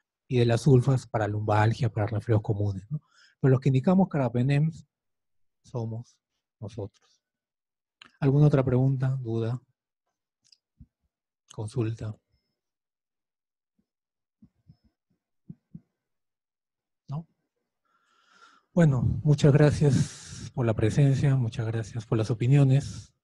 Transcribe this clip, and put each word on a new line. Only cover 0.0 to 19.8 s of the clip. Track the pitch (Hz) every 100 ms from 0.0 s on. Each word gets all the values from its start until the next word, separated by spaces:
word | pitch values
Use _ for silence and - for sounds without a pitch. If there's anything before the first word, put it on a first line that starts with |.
| _ _ _
y | 123
de | 120
las | 113
sulfas | - 127 123 131 -
para | 117 104
lumbalgia, | 107 104 104 110 113 117
para | - 104
resfriados | 107 - 107
comunes, | - 101 101 98 98
¿no? | 151 - _ _ _
Pero | 135
los | 131
que | 143
indicamos | 131 156 185 185
carbapenems | 151 123 117 131 143 160 - - _ _ _ _ _ _ _
somos | - 123 113 113 - _ _ _ _ _
nosotros. | 104 110 98 _ _ _ _ _ _ _ _ _ _ _ - _
¿Alguna | 139 139 151
otra | 143
pregunta, | 135 123 135 131 131 131
duda, | 117 113 113 123 - _ _ _ _ _ _ _ _ _ _ _ - _ _ _ _ _ _
consulta? | - 107 123 110 113 110 107 _ _ _ _ _ _ _ _ _ _ _ _ _ _ _ _ _ _ _ _ _ _ _ _ _ _ _ _ _ _ _ _ _ - _ - _ _ _ _ _ _ _ _ _ _ _ _ -
¿No? | 143 170 _ _ _ _ _ _ _ _ _ _ _ - _ _
Bueno, | 180 160 131 - -
muchas | 151 147 156
gracias | 143 147 -